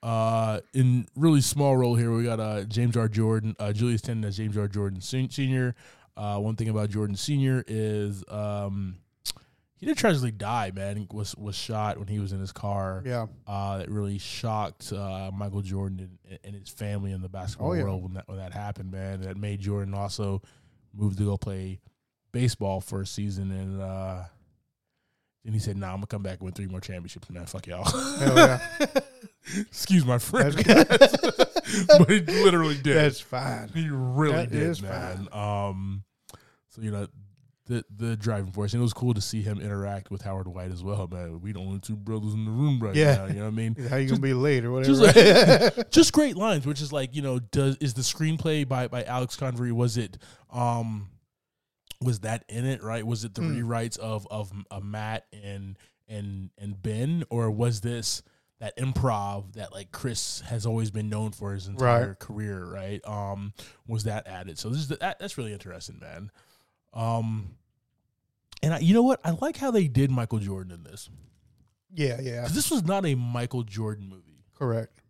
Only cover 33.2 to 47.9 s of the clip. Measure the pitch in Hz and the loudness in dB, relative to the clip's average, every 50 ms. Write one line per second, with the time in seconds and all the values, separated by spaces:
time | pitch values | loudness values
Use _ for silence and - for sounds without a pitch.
33.2 | - - - 127 131 135 117 113 110 110 101 160 165 156 143 135 127 127 123 135 | -10 -8 -8 -6 -4 -4 -6 -6 -10 -8 -6 -4 -4 -2 -2 -2 -2 0 2 2
34.2 | 156 151 147 160 170 120 - 113 151 165 170 - 101 95 95 92 90 90 92 92 | 4 4 4 2 0 0 0 0 0 0 0 -4 -6 -6 -6 -6 -6 -6 -8 -8
35.2 | 98 92 - 104 104 104 104 101 101 101 95 95 98 98 98 98 101 _ _ _ | -10 -10 -8 -6 -4 -2 -2 -2 -2 -4 -4 -4 -6 -6 -6 -8 -10 _ _ _
36.2 | _ _ - - _ _ _ _ _ _ - - 113 107 104 101 104 - _ - | _ _ -20 -20 _ _ _ _ _ _ -16 -8 -6 -6 -4 -4 -6 -8 _ -18
37.2 | 101 101 98 _ _ _ _ _ _ - 123 117 - _ 104 101 117 117 113 110 | -20 -20 _ _ _ _ _ _ _ -6 -6 -6 -6 _ -10 -6 -4 -4 -4 -2
38.2 | 104 117 110 101 98 92 92 101 104 101 104 120 123 120 - - 123 123 120 107 | -2 -2 -2 -2 -4 -6 -6 -4 -4 -2 0 0 0 0 0 0 0 0 0 0
39.2 | 95 - - 110 104 104 104 98 - 104 101 101 98 101 101 98 95 - 101 95 | -2 -4 -4 -4 -2 -2 -4 -4 -4 -6 -4 -4 -4 -6 -6 -8 -8 -10 -12 -10
40.2 | - 101 98 95 92 92 87 92 90 92 92 87 90 95 101 101 98 85 90 90 | -6 -6 -6 -6 -6 -8 -8 -10 -8 -8 -8 -8 -6 -6 -4 -4 -4 -6 -8 -10
41.2 | 90 85 82 82 87 101 107 95 92 95 95 98 - - 110 104 101 104 113 110 | -10 -10 -10 -10 -8 -8 -8 -8 -6 -6 -6 -8 -6 -8 -10 -8 -6 -6 -6 -4
42.2 | 104 107 104 110 110 110 110 120 143 151 139 127 113 107 95 151 156 151 139 117 | -4 -4 -4 -2 -4 -2 0 0 2 2 2 2 0 0 2 4 6 6 4 4
43.2 | 98 95 - 101 104 110 110 110 113 113 113 123 131 117 127 131 135 131 131 131 | 2 -2 -4 -4 -4 -4 -4 -2 -2 -2 -2 -4 -4 -2 -2 0 2 2 2 2
44.2 | 135 135 131 123 131 147 143 127 117 120 123 131 131 135 139 135 214 214 - - | 2 2 2 2 2 2 2 2 2 0 -2 0 4 4 8 10 10 12 12 12
45.2 | - - 185 240 233 - 262 - - 226 - - 233 - - 311 330 - - 302 | 12 12 12 12 12 10 10 8 8 4 4 2 -4 2 6 6 6 8 8 4
46.2 | 302 277 196 175 202 226 202 151 131 139 151 135 151 143 143 147 131 131 123 151 | 4 4 2 0 0 2 2 0 0 -2 -4 -4 -4 -4 -4 -4 -4 -4 -4 -4
47.2 | 143 139 131 123 120 107 - 139 139 135 135 139 151 139 | -4 -2 -2 -2 -4 -2 0 2 2 2 2 0 -2 -2